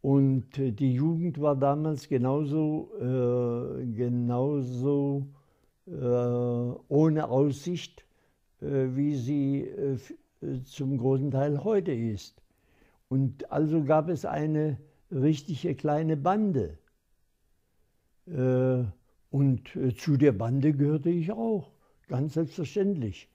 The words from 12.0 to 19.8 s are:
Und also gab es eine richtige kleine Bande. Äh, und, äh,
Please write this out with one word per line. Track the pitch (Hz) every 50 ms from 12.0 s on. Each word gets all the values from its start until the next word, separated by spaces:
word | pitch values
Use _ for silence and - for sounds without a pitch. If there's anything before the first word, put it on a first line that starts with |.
| 117 113 107 98 - - _ - _ _ _ _ _ _ _ _ - _ _ _ _ _
Und | 127 135 135 131 139 - - -
also | - 143 156 151 160 165 147
gab | 135 156 156 151 175
es | 175 - -
eine | - - 151 151 156 156 151 156 156 139 - - _ _ _ _ _
richtige | 190 135 135 151 156 139 - - 160 123 - 170 139
kleine | - - 151 147 151 165 156 160
Bande. | 143 139 180 196 214 214 202 170 131 98 78 76 - _ _ _ _ _ _ _ _ _ _ _ _ _ _ _ _ _ _ _ _ _ _ _ _ _ _ _ _ _
Äh, | 185 170 135 127 127 127 127 131 131 127 127 123 101 87 _ _ _ _ _ _ _
und, | - 139 139 135 127 113 - - -
äh, | -